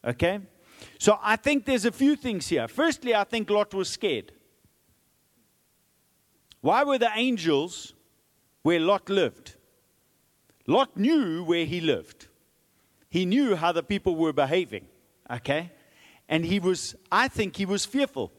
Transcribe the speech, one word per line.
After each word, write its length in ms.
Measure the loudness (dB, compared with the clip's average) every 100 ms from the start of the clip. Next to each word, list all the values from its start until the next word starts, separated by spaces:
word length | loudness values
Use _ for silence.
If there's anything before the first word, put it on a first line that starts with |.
| -6
Okay? 340 | 0 0 -2 -10 _ _ -20 -20 0
So 200 | 2 4
I 140 | 2 0
think 300 | 2 0 0
there's 180 | 0
a 80 | 0
few 240 | 2 2 2
things 320 | -2 -6 -2
here. 220 | -2 -2
Firstly, 440 | 0 0 0 0
I 120 | 0 0
think 240 | -4 0
Lot 240 | 0 0
was 160 | -4 -6
scared. 420 | -4 -4 -4 -6 -20 _ _ _ _ _ _ _ _ _ _ _ _ _ _ _ _ _ _ _ _ _ _
Why 240 | 2 2 2
were 120 | 2
the 140 | 0
angels 800 | 0 -2 0 0 0 0 -10 -16 _ _ _ _ _ _ _
where 180 | 0 2
Lot 300 | 2 0 0
lived? 480 | 0 0 -4 -20 -20 _ _ _ _ _ _ _ _ _ _ 0
Lot 300 | 2 2 0
knew 480 | 2 2 2 -4
where 220 | -2 0 0
he 160 | -2
lived. 460 | 0 -2 -4 -20 -20 _ _ _ _ _ _ _ _
He 160 | -2 0
knew 320 | 2 2 2
how 160 | 2
the 100 | 0
people 320 | -2 -4 -2 0
were 180 | 0
behaving, 540 | 2 2 0 -2 -10 -14 _ _ _ -12
okay? 420 | -10 -2 -4 -4 -18 _ _ -20 _ _
And 160 | -2 0
he 140 | 0
was, 360 | 0 -2 -6 -14 _
I 160 | 0 0
think 300 | -2 -6 -4
he 80 | -4
was 200 | -2 -2
fearful 460 | -2 -2 -4 -8